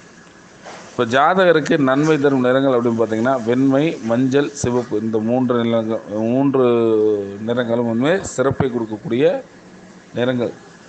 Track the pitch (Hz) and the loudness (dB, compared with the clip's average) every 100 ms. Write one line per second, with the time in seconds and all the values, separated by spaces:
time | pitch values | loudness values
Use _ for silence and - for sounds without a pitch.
0 | - - - - - - - - - - | -20 -20 -20 -20 -20 -20 -20 -20 -14 -4
1 | 120 135 147 185 180 156 135 156 135 135 | 0 2 2 4 4 4 2 2 2 2
2 | 156 156 143 139 123 131 139 127 120 113 | 2 2 2 2 2 2 2 2 2 0
3 | 110 110 120 135 110 127 135 135 156 - | 0 0 0 0 0 2 2 2 0 -2
4 | 110 117 131 135 147 - 123 123 120 107 | -4 -2 0 0 -2 -4 -4 -2 -2 -4
5 | 110 110 110 123 127 120 117 117 110 113 | -2 -2 0 0 0 0 0 0 -2 -6
6 | - 104 113 123 139 135 123 120 113 110 | -6 -4 -2 0 0 2 2 2 2 2
7 | 107 104 98 101 110 120 117 117 117 113 | 2 0 -4 -8 -6 -4 -2 -2 -2 -2
8 | 135 190 - - 131 135 139 117 110 107 | 0 -2 -4 -4 -2 0 -2 -2 -6 -8
9 | - 117 156 180 175 - - - - - | -6 0 0 0 -8 -20 -20 -20 -20 -20
10 | - - 123 127 113 - - - | -14 -4 -2 -2 -4 -8 -20 -20